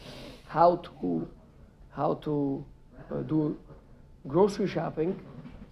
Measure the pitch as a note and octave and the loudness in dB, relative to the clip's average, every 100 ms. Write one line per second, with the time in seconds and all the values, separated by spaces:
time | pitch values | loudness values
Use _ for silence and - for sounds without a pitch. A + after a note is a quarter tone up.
0 | - - - - - D#3 F3 F3 - - | -12 -14 -14 -16 -2 6 6 6 0 -6
1 | - E2 E3 - - - - - - - | -2 -2 -2 -10 -20 -20 -20 -20 -14 -2
2 | D3+ D#3+ - D3 C#3 C3+ C#3+ - - - | 0 0 -2 0 0 -2 -6 -16 -20 -18
3 | - D3 C3+ D#3 D3+ - - - - - | -8 -6 0 2 2 -2 -10 -20 -20 -20
4 | - - C3 D3+ G3+ G3 F#3 D#3 D#3+ - | -20 -18 0 4 4 4 -2 0 -2 -2
5 | E3 G3 - - - - - | -2 -2 -8 -16 -16 -16 -18